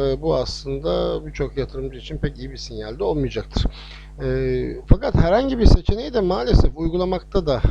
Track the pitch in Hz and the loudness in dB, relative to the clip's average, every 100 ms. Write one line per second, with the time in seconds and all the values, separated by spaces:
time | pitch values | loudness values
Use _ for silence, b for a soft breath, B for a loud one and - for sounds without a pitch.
0 | 139 135 160 143 123 - 139 139 165 180 | -2 -2 0 -2 -2 -6 -8 -6 -2 -2
1 | 175 160 156 147 131 135 120 131 131 127 | -2 -4 -8 -6 -6 -4 -6 -6 -10 -10
2 | - 151 147 120 131 131 - 110 107 131 | -10 -4 -4 -6 -14 -12 -12 -10 -10 -4
3 | 196 151 127 110 - - - B B B | -2 0 -2 -4 -4 -2 -2 B B B
4 | B - 135 131 131 127 123 - - 208 | B -8 -4 -2 -2 -2 -4 -4 6 6
5 | 262 170 170 214 269 247 214 - - 202 | 6 2 4 4 2 4 8 8 4 0
6 | 285 247 180 190 247 - - 156 165 175 | 0 0 0 0 4 4 4 2 -2 0
7 | 180 180 - 196 156 120 - | 0 -2 -2 -2 0 0 0